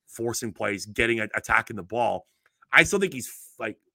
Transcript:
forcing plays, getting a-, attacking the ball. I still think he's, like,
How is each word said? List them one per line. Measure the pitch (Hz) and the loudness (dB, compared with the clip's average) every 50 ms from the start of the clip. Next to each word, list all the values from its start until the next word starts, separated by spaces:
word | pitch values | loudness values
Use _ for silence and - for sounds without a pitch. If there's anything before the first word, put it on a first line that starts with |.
| _ | _
forcing | - - - 117 120 113 - - 113 - | -16 -8 -6 -4 -4 -4 -4 -6 -6 -6
plays, | - 110 104 101 95 95 | -4 -2 -2 -2 -4 -6
getting | 107 101 - 117 117 117 113 | -6 -2 0 2 2 2 0
a-, | 107 107 - | 0 -2 -4
attacking | 107 - - 110 113 113 - 113 | -4 0 2 2 2 2 0 -6
the | 104 87 | -10 -8
ball. | 92 107 120 120 104 95 90 - _ _ _ _ _ _ _ _ - - | -6 -2 0 0 0 -2 -4 -6 _ _ _ _ _ _ _ _ 4 6
I | 147 165 | 6 6
still | 160 202 202 | 6 4 0
think | 196 180 - | 0 0 -2
he's, | 127 107 - - - - - - - | -4 -10 -10 -12 -16 -20 -18 -12 -8
like, | 113 110 104 _ _ _ _ | -8 -8 -8 _ _ _ _